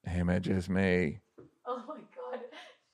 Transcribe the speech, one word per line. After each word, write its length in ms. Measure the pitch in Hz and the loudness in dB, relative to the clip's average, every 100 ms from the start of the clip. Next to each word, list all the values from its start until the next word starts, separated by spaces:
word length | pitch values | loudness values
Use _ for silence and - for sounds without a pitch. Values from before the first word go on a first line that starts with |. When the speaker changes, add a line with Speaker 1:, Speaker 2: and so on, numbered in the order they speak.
| - 87 | -4 0
Speaker 1:
Images 520 | 87 90 90 95 90 | 2 2 2 0 2
me. 520 | 95 98 90 82 - _ - - _ - | 2 4 4 2 -2 _ -20 -20 _ -8
Speaker 2:
Oh 160 | 247 240 | -8 -6
my 80 | |
God. 460 | 302 - - 247 240 - 302 - - _ | -12 -14 -12 -10 -8 -10 -16 -20 -20 _